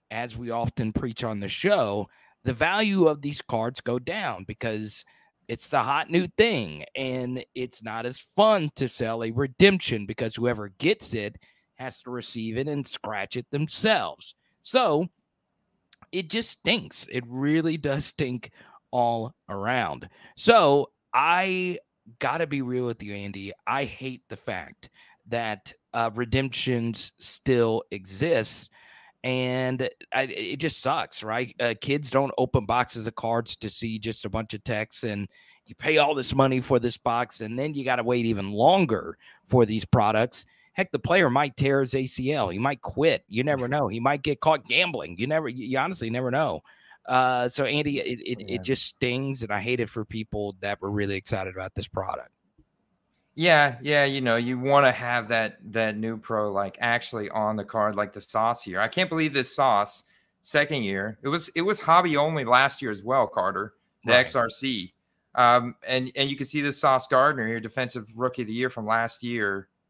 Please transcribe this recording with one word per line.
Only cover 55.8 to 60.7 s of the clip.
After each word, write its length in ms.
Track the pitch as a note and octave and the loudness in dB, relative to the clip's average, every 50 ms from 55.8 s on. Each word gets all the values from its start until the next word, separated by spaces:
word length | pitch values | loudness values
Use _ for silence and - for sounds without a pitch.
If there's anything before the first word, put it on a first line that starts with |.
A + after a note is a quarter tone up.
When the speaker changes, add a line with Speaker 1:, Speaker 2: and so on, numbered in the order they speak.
| A2 A2 G#2 G#2+ | 0 0 0 -2
Speaker 2:
new 180 | A2 A2+ A2+ | -4 -4 -6
pro, 340 | A2 - - A2+ G#2+ G#2+ G#2 | -6 -6 -4 -2 0 0 0
like, 280 | F#2+ G2 G2+ G2 - - | 0 -2 -2 -4 -4 -2
actually 480 | A#2+ A#2 A#2 A#2+ - - A#2+ A2 G#2 - | 0 0 0 0 -2 -4 -8 -6 -6 -4
on 280 | - A2 G#2+ G#2+ A2 | -2 -2 0 0 -2
the 80 | G#2+ G2 | -2 -6
card, 300 | - - A2 G#2 G#2+ G2+ | -4 0 0 0 2 2
like 200 | G#2 G#2 G2+ - | -2 -4 -4 -6
the 60 | G#2 | -14
Sauce 420 | - - - A2 A2 A#2 A#2+ - | -12 -4 -2 0 2 2 0 -2
here. 180 | - G2+ F2+ F#2+ | -6 -6 -2 0
I 80 | A2 A#2 | -2 0
can't 220 | - F3+ F#3 - | 0 -2 -2 0
believe 240 | E3 D#3+ D#3 D3+ C3+ | 0 0 0 0 0
this 200 | C3+ B2+ - - | 0 -2 -2 0
Sauce, 500 | D3 C3+ B2+ G#2+ G2+ G#2 - - - - _ _ _ _ _ _ _ | 2 4 4 4 4 2 0 -4 -14 -14 _ _ _ _ _ _ _
second 440 | - - - D3 D3 D3 | -10 0 2 2 2 2